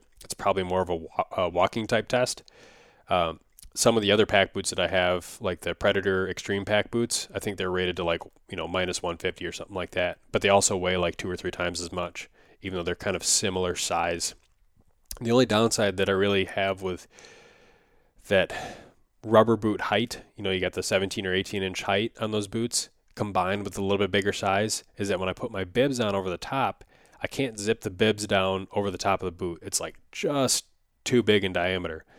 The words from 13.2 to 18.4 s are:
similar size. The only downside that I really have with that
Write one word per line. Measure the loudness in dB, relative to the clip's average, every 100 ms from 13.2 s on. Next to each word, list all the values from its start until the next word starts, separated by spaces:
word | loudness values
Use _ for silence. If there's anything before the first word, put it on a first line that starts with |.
similar | 0 0 0 -2 -2 -2
size. | -2 0 0 -2 -6 -10 _ _ _ _ _ _ -16 -6
The | 2
only | 4 6
downside | 4 4 2 0 2
that | 2
I |
really | 4 4 2 0
have | -2 -2 -2
with | -4 -6 -10 -20 -20 -20 -20 -20 -20 _ _ _ _ _ 2
that | 2